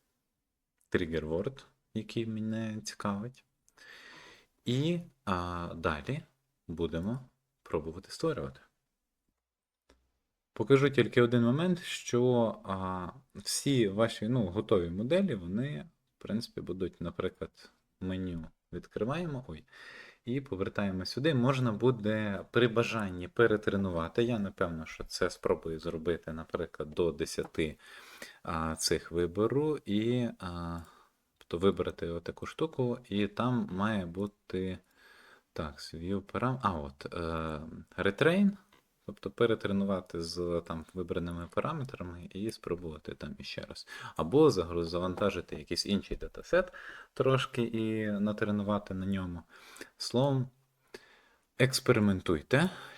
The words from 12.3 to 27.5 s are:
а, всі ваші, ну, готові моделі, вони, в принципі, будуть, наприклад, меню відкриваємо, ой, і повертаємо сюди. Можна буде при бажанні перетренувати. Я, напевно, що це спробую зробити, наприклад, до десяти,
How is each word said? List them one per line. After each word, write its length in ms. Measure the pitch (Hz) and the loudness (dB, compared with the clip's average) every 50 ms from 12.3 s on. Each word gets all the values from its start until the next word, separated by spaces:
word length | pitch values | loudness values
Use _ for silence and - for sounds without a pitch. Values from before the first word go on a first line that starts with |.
| 123 120 117 107 - - - | 4 4 4 2 0 -4 -6
а, 460 | 98 95 95 95 92 92 92 87 85 - - - _ - | -6 -4 -2 -2 -2 -4 -4 -6 -8 -10 -14 -18 _ -16
всі 520 | 101 - - - - - 143 139 127 113 | -12 -8 -6 -4 -2 0 2 4 4 4
ваші, 400 | 95 95 104 113 110 - - 104 | 4 4 2 2 2 0 -2 -2
ну, 200 | 110 127 131 107 | 0 0 0 0
готові 420 | 87 87 107 110 - 113 92 85 85 | 0 0 0 2 4 4 4 4 2
моделі, 460 | 87 95 110 127 165 190 202 180 127 | -2 -2 0 2 2 2 2 2 0
вони, 540 | 98 85 85 95 107 127 147 147 151 - - _ _ _ _ _ | -2 -4 -4 -4 -2 -2 -4 -6 -8 -10 -14 _ _ _ _ _
в 40 | - | -14
принципі, 400 | - - 101 117 117 - - - | -8 -4 -4 -4 -4 -6 -10 -10
будуть, 400 | - - 92 92 92 82 - - | -8 -6 -4 -4 -4 -4 -4 -6
наприклад, 720 | 85 85 85 - - 90 - - - - _ - - - _ _ _ _ _ - | -8 -6 -4 -2 -4 -4 -4 -6 -10 -10 _ -18 -20 -20 _ _ _ _ _ -10
меню 480 | 95 92 92 92 92 90 87 82 80 80 - _ _ - - | -6 -6 -4 -4 -4 -6 -6 -8 -8 -12 -16 _ _ -14 -12
відкриваємо, 720 | 87 - - - - 107 120 143 170 180 165 139 127 131 | -12 -10 -8 -4 -4 -2 -2 -2 -4 -4 -4 -6 -8 -8
ой, 160 | - 80 76 - _ - - - - - - - - - _ - | -10 -12 -14 -14 _ -20 -20 -20 -20 -20 -20 -20 -20 -20 _ -6
і 160 | 117 123 139 | -4 -2 -2
повертаємо 640 | 135 - 98 92 95 101 - - 104 98 92 92 92 | -2 -2 -2 -2 -2 -2 0 0 0 0 0 -2 -4
сюди. 280 | - - 123 135 165 151 | -4 -2 0 2 4 4
Можна 380 | 123 120 131 139 131 127 120 | 4 4 4 4 4 2 2
буде 760 | 104 101 117 131 123 107 101 104 110 107 107 104 98 92 82 - | 2 4 4 4 4 4 2 0 0 0 0 -2 -2 -4 -4 2
при 160 | - 120 123 | 4 6 6
бажанні 600 | 120 107 117 117 - 110 110 104 95 90 90 90 | 6 6 4 2 2 2 -2 -2 -4 -4 -6 -8
перетренувати. 960 | 90 - - 117 110 107 101 - 104 98 98 98 95 87 82 82 82 - - 120 | -2 4 6 6 6 6 4 2 2 2 2 2 0 0 -2 -2 -2 0 0 2
Я, 160 | 120 120 107 | 2 2 0
напевно, 460 | 98 92 - - 95 87 82 80 80 | -2 -2 -2 -2 -2 -2 -2 -6 -8
що 180 | - - - - | -10 -10 -12 -12
це 260 | - - - 95 85 | -8 -4 0 0 0
спробую 500 | - - - - 92 82 - 82 80 78 | 0 0 2 2 2 2 0 -6 -6 -6
зробити, 540 | 78 85 82 80 78 87 82 80 - 82 80 | -4 -6 -6 -2 0 0 0 0 -2 -8 -8
наприклад, 600 | 80 78 - - 85 82 - - - 76 76 78 | -8 -8 -6 -6 -6 -6 -6 -6 -8 -10 -4 0
до 180 | - 87 82 | 0 2 2
десяти, 680 | 73 71 78 - - - - - | 2 0 -4 -4 -4 -6 -6 -4